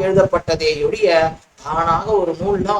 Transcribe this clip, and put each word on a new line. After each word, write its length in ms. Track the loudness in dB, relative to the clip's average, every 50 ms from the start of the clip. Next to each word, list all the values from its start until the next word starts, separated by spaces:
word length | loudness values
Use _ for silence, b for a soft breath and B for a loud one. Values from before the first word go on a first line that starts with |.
எழுதப்பட்டதே 680 | 0 2 2 2 2 2 0 -2 -2 -2 -4 0 0 -2 0 0 -2
ஒழிய 240 | -2 0 0 2 2 4 4 2 0 -2 -8 -16 _ _ -16
தானாக 440 | -10 -6 -4 -2 0 0 0 0 0 0
ஒரு 200 | 0 0 0 -2
நூல்னா 420 | -4 -4 -2 -2 -2 0 0 -2 -2